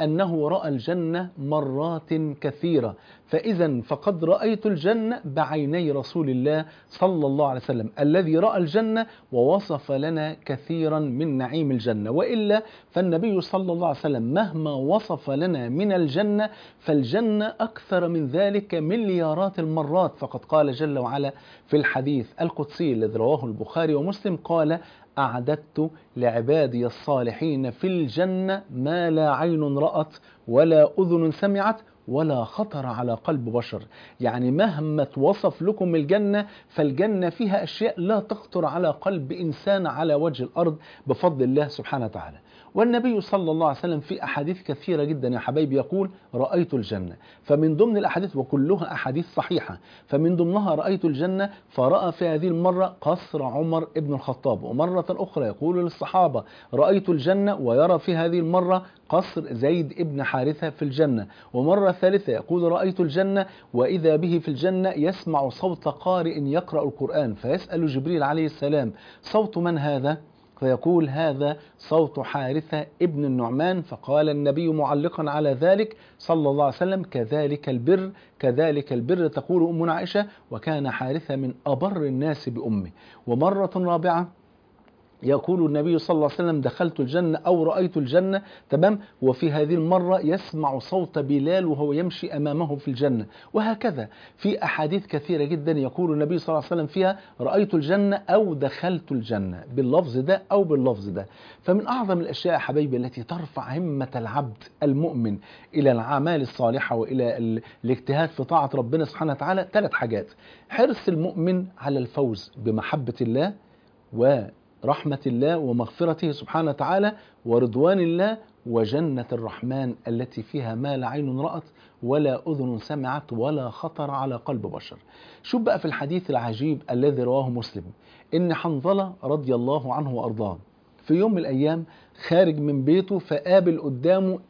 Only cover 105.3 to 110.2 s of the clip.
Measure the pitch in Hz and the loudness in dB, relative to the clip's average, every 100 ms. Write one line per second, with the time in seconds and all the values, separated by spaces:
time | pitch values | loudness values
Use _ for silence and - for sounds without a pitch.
105.3 | 101 - - - 151 139 120 113 143 151 | -4 -8 -20 -6 2 4 4 0 -2 0
106.3 | 165 127 - 120 131 - 117 110 131 120 | -2 -4 -2 0 0 -2 -2 -2 -2 -2
107.3 | 120 113 113 - - 117 127 - 143 160 | -2 -2 -4 -6 -10 -4 -2 0 0 -2
108.3 | - 131 165 143 139 117 160 151 - 160 | -4 0 0 0 -2 -2 -2 -2 -4 -4
109.3 | 139 147 190 185 214 208 - 117 107 | -2 -2 -2 0 0 0 -2 -2 -4